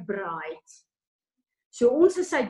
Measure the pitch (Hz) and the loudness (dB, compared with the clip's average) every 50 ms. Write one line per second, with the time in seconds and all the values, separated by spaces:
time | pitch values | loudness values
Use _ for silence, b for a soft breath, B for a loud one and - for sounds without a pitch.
0 | 175 - 196 196 196 170 165 160 156 160 160 - _ _ - _ _ _ _ _ | -8 -8 -8 -8 -8 -8 -10 -10 -10 -12 -14 -16 _ _ -20 _ _ _ _ _
1 | _ _ _ _ _ _ _ _ _ _ _ _ _ _ - - 240 240 262 302 | _ _ _ _ _ _ _ _ _ _ _ _ _ _ -4 0 2 2 4 6
2 | 349 370 - 359 349 - 330 277 240 | 4 4 4 0 -4 -2 -2 -2 -2